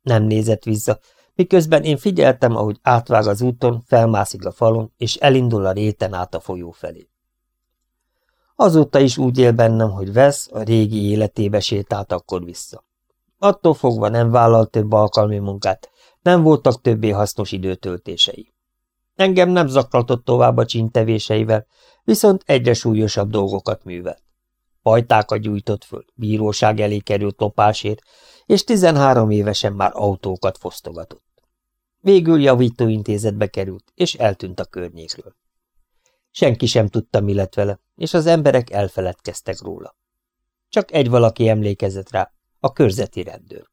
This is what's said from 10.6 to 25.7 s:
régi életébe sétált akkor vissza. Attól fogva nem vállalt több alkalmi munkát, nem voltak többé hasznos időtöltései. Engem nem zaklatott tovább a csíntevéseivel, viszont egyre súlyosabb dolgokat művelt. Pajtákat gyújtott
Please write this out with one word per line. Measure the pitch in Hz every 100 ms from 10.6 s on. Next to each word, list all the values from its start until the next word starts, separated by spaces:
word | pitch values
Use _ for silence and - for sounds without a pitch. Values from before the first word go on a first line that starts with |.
régi | 107 113 107 107 101
életébe | 107 110 - 101 104
sétált | - 101 101 101 101
akkor | 90 - 92
vissza. | 87 87 - - _ _ _ _ _ _
Attól | 202 - 165
fogva | 151 131 113 107
nem | 117 117
vállalt | 120 117 113 113
több | 113 104
alkalmi | 107 107 - 104 104
munkát, | 101 98 101 95 - _ _ _
nem | 180 175
voltak | 156 147 139 123
többé | 127 110 107
hasznos | 101 104 - 98
időtöltései. | 98 92 92 95 87 - 87 - - - _ _ _ _ _ _ -
Engem | 190 185 180
nem | 180 147
zaklatott | 131 123 127 120 123 -
tovább | 123 123 120
a | 117
csíntevéseivel, | 117 113 117 113 110 - 110 110 110 - _ _ _
viszont | - 220 214 190 -
egyre | 139 123
súlyosabb | 117 120 107 107 - 101
dolgokat | 110 98 98 - 104
művelt. | 92 87 90 - _ _ _ _ _ _
Pajtákat | 113 117 120 110 107 107
gyújtott | 110 104 -